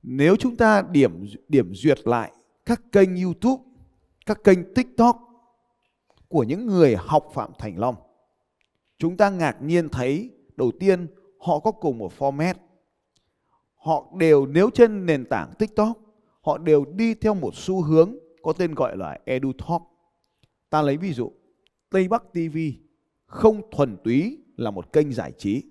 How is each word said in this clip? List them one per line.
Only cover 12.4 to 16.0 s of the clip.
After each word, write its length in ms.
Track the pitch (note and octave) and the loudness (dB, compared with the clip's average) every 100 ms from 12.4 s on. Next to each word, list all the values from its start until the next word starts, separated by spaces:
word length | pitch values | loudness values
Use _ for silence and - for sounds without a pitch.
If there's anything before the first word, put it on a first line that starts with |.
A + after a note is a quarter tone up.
| E3+ F3+ _ _ _ _ _ _ _ _ _ _ _ _ | -4 -4 _ _ _ _ _ _ _ _ _ _ _ _
Họ 380 | D#3 D#3 - F#3 | -4 -4 -4 0
đều, 280 | E3 D3 C3+ | 4 4 4
nếu 240 | D3+ G#3+ | 0 0
trên 360 | B3 A#3 G#3 F3+ | 4 4 4 -2
nền 200 | D3 A#2+ | -2 -2
tảng 280 | G#2 D2 - | -6 -6 -6
TikTok, 400 | G#3+ - G#3+ A#3 | -4 0 -2 -2